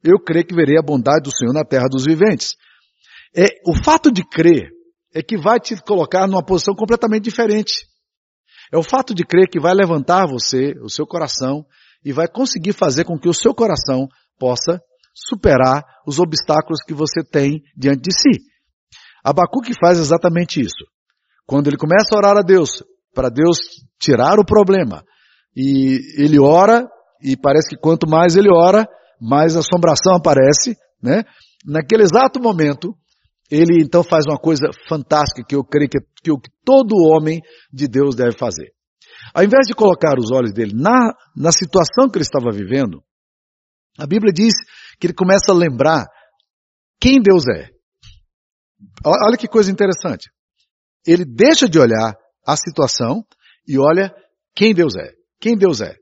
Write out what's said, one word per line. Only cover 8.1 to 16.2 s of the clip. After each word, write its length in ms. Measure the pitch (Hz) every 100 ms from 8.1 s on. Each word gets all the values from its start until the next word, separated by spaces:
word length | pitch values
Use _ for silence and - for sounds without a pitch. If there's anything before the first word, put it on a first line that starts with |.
| _ _ _ _ _ _
É 40 | 160
o 60 |
fato 320 | 160 262 262
de 100 | 185
crer 240 | 175 170 185
que 120 | 170
vai 140 | 151
levantar 520 | 196 190 165 135 180 180
você, 480 | 127 - 131 139 143
o 80 | 113
seu 160 | - 151
coração, 580 | 175 147 - 131 143 151 _ _ _
e 80 | 143
vai 160 | 131 170
conseguir 440 | - 262 202 170
fazer 320 | 202 170 131
com 140 | 170 165
que 100 | 170
o 60 |
seu 200 | 170 -
coração 520 | - 226 147 - 131 135 _ _ _
possa 420 | 127 123 - 175 _ _ _
superar 680 | _ - 208 - 135 127 135 147 _ -
os 120 |
obstáculos 640 | 143